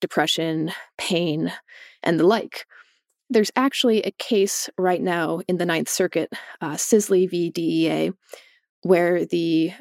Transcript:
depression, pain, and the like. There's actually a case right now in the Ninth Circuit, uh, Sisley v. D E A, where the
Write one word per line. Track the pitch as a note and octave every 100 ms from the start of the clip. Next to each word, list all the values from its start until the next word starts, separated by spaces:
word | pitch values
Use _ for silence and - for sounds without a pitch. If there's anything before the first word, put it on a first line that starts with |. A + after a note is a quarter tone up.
depression, | - - D3+ - D#3+ D#3+ D#3+ - - -
pain, | - E3+ E3+ D#3 E3+ - _ - - _
and | E3 E3+
the | E3+
like. | A3 - - - - _ _ _ _ _
There's | A3+ G#3 -
actually | C4+ - B3 A3
a | G3
case | - - G#3 G3+ - - -
right | F#3 F3+
now | F#3 E3+ D#3+ E3 -
in | F3+
the | F3
Ninth | E3 D3+
Circuit, | - F#3 E3 - - - -
uh, | D#3+ D3+
Sisley | - A3 G3+ F#3+ F#3
v. | F3 E3+
D | E3 E3 D#3+ D#3+
E |
A, | D#3 D#3+ - _ - - _ _ _
where | F3 F3 F3 F3
the | - E3+ E3+ D#3+ E3 F3+